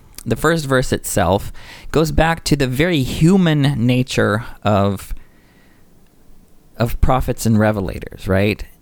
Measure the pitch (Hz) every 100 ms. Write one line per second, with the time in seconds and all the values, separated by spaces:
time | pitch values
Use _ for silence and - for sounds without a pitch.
0 | - - 113 135 151 165 139 131 127 -
1 | - - 85 98 - - - - - 143
2 | 160 143 160 160 - 143 131 135 175 160
3 | 120 - 160 196 175 151 139 135 120 123
4 | 127 - 110 107 - - 104 98 101 95
5 | - - - - _ _ _ _ - -
6 | - _ - - - - _ - 117 -
7 | - 131 - 120 117 110 107 107 95 -
8 | - - 104 95 104 - - -